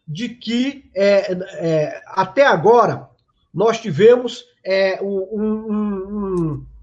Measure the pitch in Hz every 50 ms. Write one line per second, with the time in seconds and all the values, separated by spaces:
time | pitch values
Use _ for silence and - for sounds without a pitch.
0 | _ 160 147 170 247 220 - - - 214 233 240 254 277 277 269 - _ - 185
1 | 196 202 202 196 196 - 185 180 185 185 185 170 170 165 160 156 151 - - -
2 | - - - 190 190 185 - 269 285 269 208 175 147 202 233 240 214 180 131 107
3 | - - _ _ _ _ _ _ _ _ - 156 202 226 220 226 - 208 147 139
4 | 208 226 247 247 262 233 - - - _ _ _ - 185 190 190 196 190 185 -
5 | 196 196 196 190 190 190 220 208 214 214 214 220 220 220 208 214 214 208 202 190
6 | 190 196 208 208 202 190 190 180 165 156 143 131 - - - -